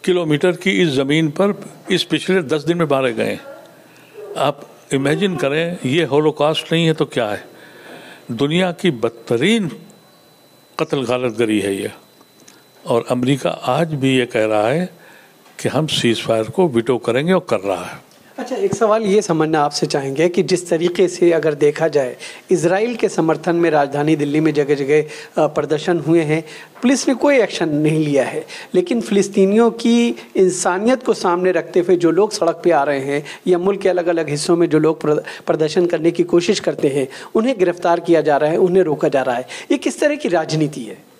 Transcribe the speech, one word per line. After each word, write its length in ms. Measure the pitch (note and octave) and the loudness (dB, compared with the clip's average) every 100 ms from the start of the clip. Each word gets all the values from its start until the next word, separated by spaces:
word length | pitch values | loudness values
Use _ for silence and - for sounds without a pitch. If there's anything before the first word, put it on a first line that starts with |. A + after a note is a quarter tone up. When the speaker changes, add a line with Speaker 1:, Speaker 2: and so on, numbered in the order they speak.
Speaker 1:
किलोमीटर 480 | - F3+ D#3+ D3 F3+ | 0 0 0 0 0
की 300 | F3 F#3+ G3 | 0 -2 2
इस 60 | E3+ | 2
ज़मीन 420 | C3+ C#3 D3+ D#3+ | 0 0 0 0
पर 340 | D3 G3+ G3+ - - - | 0 -2 -2 -12 -18 -4
इस 140 | F#3 | -2
पिछले 380 | - D#3 - F#3 | 0 -4 0 -2
दस 200 | C#3 D#3 | 0 -2
दिन 160 | C#3+ E3+ | -2 -2
में 80 | D#3 | 0
मारे 260 | C3+ C3 | 2 0
गए 180 | A2 A2 | -2 -4
हैं। 100 | - - - - - - - - - - - | -6 -12 -20 -20 -20 -20 -20 -20 -20 -14 -2
आप 320 | C#3+ D3 - - - | -2 -2 -16 -20 -6
इमेजिन 420 | C#3 C#3 D#3+ G3 E3+ | -2 0 0 0 0
करें, 420 | C#3 D3+ E3+ F3+ B2+ | -2 -2 -4 -4 -2
ये 180 | D#3 | 0
होलोकॉस्ट 680 | D#3 C#3 D#3 D3 D3 D3+ - | 2 2 2 2 0 0 -2
नहीं 140 | E3 E3 | 0 2
है 60 | |
तो 120 | D#3 | 2
क्या 240 | D3 - A2 | -2 -2 -2
है? 200 | G2+ - - - - - - - - - | -4 -10 -20 -20 -20 -20 -20 -20 -20 -12
दुनिया 400 | A2+ C#3+ E3+ F#3 | -4 0 0 -2
की 180 | E3+ F#3 | 0 -2
बदतरीन 800 | B2 A2+ - - A#2 E3 A3+ F3 A#2 - - _ _ _ _ _ _ _ - | 0 -4 -6 -4 0 2 2 -2 -8 -20 -20 _ _ _ _ _ _ _ -8
कत्ल 260 | D#3+ D3 | -4 -2
गारतगरी 560 | A#2 B2 B2+ G#2+ A2+ G#2+ | -2 -2 -2 -2 0 2
है 220 | G2 G2 | 0 -4
ये। 100 | G#2 - _ _ _ _ - - _ _ - | -6 -10 _ _ _ _ -20 -20 _ _ -2
और 180 | A#2+ - | -2 0
अमेरिका 400 | B2 B2+ C#3 - | -2 0 0 -2
आज 440 | - - C3 E3 | -4 -2 -2 -2
भी 240 | D3 C3+ C3 | 0 2 2
ये 80 | A#2+ | 0
कह 180 | A2+ | 0
रहा 240 | G#2+ G#2+ A2 | 0 2 2
है 200 | D3+ F3+ - - - - _ - - | 0 -4 -10 -20 -20 -20 _ -20 -8
कि 60 | A#2 | -4
हम 180 | B2 D#3 | -2 -2
सीजफायर 580 | - A#2+ A2 - A2+ | 0 0 0 0 -2
को 240 | A2 - F3+ | 0 0 2
वीटो 300 | A#2 A2+ A#2+ | 2 0 -2
करेंगे 340 | - A#2+ D#3+ | 0 -2 2
और 140 | F#3 - | 0 0
कर 120 | G#2 | -2
रहा 240 | G2 F2+ | -2 -4
है। 200 | F2+ - _ _ - - | -6 -14 _ _ -20 -14
Speaker 2:
अच्छा, 180 | - B3 | -8 -4
एक 180 | G3 | -2
सवाल 280 | - A3 A3 | 0 2 2
ये 200 | G#3+ G#3 | 2 2
समझना 380 | G3 D#3+ D#3 D#3+ | 2 0 2 2
आपसे 260 | D3 - D3 | 0 -2 -2
चाहेंगे 420 | D3 C3+ C3+ E3+ | -2 -4 0 0
कि 140 | F3 | 2
जिस 280 | D3 F3 - | 0 -2 0
तरीके 380 | E3 F3 F3 F3+ | 0 0 0 0
से 240 | F3+ F3 | 2 2
अगर 220 | E3 D#3 | 4 0
देखा 340 | D3 D3 D3+ D#3+ | 2 0 2 0
जाए, 280 | C#3+ B2+ - - - - | 0 -2 -8 -16 -18 -2
इसराइल 460 | F3 D#3+ F#3 A#3 A#3+ | 0 2 0 0 -2
के 120 | A3+ | -2
समर्थन 480 | - D#3+ D#3 E3 E3+ | 0 0 0 0 0
में 140 | E3+ | 2
राजधानी 460 | D3+ C#3+ D3 D3 D#3 | 2 0 0 0 0
दिल्ली 240 | C#3+ D3+ | 0 2
में 140 | D#3 | 2
जगह-जगह, 480 | D3 C#3 C#3+ C#3 D3+ | 0 0 0 2 2
अ, 440 | D3+ - - - D3+ | 0 -10 -8 -2 0
प्रदर्शन 520 | D3+ C#3+ D3+ F#3 E3+ | 0 -2 -2 0 -2
हुए 240 | D3+ E3+ | 2 2
हैं, 200 | D3+ D#3 D#3 - - - | 2 -2 -4 -18 -20 -2
पुलिस 260 | B3 C4+ - | 0 2 0
ने 60 | |
कोई 260 | A#3+ C#4+ C#4 | 0 4 4
एक्शन 280 | G3+ - E3 | 2 0 -2
नहीं 360 | D3 D3+ D#3 | 0 0 2
लिया 200 | D3+ C#3+ | 2 0
है, 220 | A#2+ - - - - | 0 -6 -10 -18 -2
लेकिन 260 | F3+ F3 A#3+ | -2 0 -2
फ़िलिस्तीनियों 720 | - G3+ G3 G3+ F#3+ G#3+ A#3 | 0 0 0 2 4 4 4
की 440 | A3+ A#3 A#3 A#3 - - - | 2 2 2 2 -2 -6 2
इंसानियत 720 | F#3 F3+ G3 F#3 A3 B3+ C4 | 2 2 -2 0 0 0 0
को 80 | |
सामने 380 | G#3+ F#3+ F3 F#3 | 0 0 2 2
रखते 280 | E3+ E3 F#3 | 0 0 0
हुए 160 | F3 F3 | 2 2
जो 140 | E3+ | 4
लोग 220 | D#3+ G#3 | 2 0
सड़क 280 | - E3+ E3+ | 0 -2 0
पे 60 | F3+ | 2
आ 120 | D#3 | 2
रहे 180 | C#3+ C#3 | 2 -2
हैं 240 | C3+ C#3+ D3 - F#3 | -2 -4 -6 -8 0
या 120 | F3 | 2
मुल्क 220 | F#3 G3+ | 2 0
के 80 | G3 | 0
अलग-अलग 400 | F3+ E3+ E3+ D3+ | 0 0 -2 -2
हिस्सों 280 | D3 E3 E3+ | -4 0 2
में 120 | E3+ | 4
जो 100 | D#3 | 4
लोग 220 | D#3 D#3 | 2 0
प्र-, 240 | D3+ D3+ - - - | 0 -2 -2 -12 -4
प्रदर्शन 400 | D#3 D#3 F#3 F3 | -2 0 2 2
करने 240 | E3 E3 | 2 0
की 120 | D#3+ | 0
कोशिश 380 | F3 F3 F3 G3+ | 2 2 2 0
करते 280 | - C#3+ C#3+ | -2 -2 -2
हैं, 200 | C#3 C3 - - | 0 -4 -8 -4
उन्हें 240 | - A#3 A#3 | -2 0 0
गिरफ्तार 420 | F3+ F3 F3+ F3 | 0 0 0 0
किया 200 | E3+ E3 | 2 2
जा 160 | D3+ C#3+ | 4 2
रहा 140 | D3+ | 2
है, 60 | F3 | 2
उन्हें 260 | F#3 F#3 | 2 4
रोका 260 | E3 C#3+ D3 | 2 0 0
जा 140 | C3+ | 0
रहा 140 | C3 A#2+ | 0 -4
है। 120 | C3 - - | -6 -14 -2
ये 80 | C#4+ | -2
किस 220 | D4 - | -2 -2
तरह 160 | D4+ D4 | -2 0
की 120 | C4 | -2
राजनीति 520 | E3+ D#3 D#3 D3 D3 | -2 0 -2 -2 -4
है? 240 | A2 F#2 - | -14 -16 -20